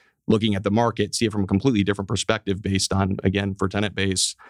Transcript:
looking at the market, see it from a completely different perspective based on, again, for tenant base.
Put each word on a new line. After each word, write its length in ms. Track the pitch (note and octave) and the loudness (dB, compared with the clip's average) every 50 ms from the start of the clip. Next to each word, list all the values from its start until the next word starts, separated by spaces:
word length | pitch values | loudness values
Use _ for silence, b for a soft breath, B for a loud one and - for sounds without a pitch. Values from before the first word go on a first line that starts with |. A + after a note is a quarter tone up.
| b b b b b | b b b b b
looking 280 | - A2 G#2+ G#2+ A2 G2+ | 0 2 2 2 2 0
at 80 | G2 G#2 | 0 0
the 80 | G2+ | 2
market, 440 | G2+ A2+ A#2+ A#2 - - G#2 - - | 2 2 2 2 0 -2 -4 -4 -2
see 120 | - A#2 | -2 -2
it 60 | G#2+ G#2 | 0 0
from 120 | G#2 G2 | -2 -2
a 20 | |
completely 380 | F#2 G2+ F#2+ - C#3 A#2+ G2+ G2 | 0 0 2 2 2 2 2 2
different 240 | G2 G2+ - G2+ - | 0 0 -2 -2 -4
perspective 540 | A2 G2 - - A2 G#2+ - G2 F#2+ F#2 G#2+ | -4 -4 0 0 -2 -2 0 -4 -4 -4 -2
based 300 | G2+ G2 F#2+ - - F#2+ | -2 -2 0 0 0 0
on, 260 | G2 G2 F#2 F#2+ - - | 2 2 0 0 0 0
again, 320 | F#2+ F#2 G2 G2+ G2 F#2+ | 0 2 0 0 -2 -2
for 140 | - G2+ F#2+ | -2 -4 -2
tenant 260 | - G2+ G#2 G2+ F#2 | -2 -2 -2 -2 -2
base. 400 | G2 F#2+ G2 F#2+ F2+ - - - B B | -2 -2 -2 0 0 -2 -4 -4 B B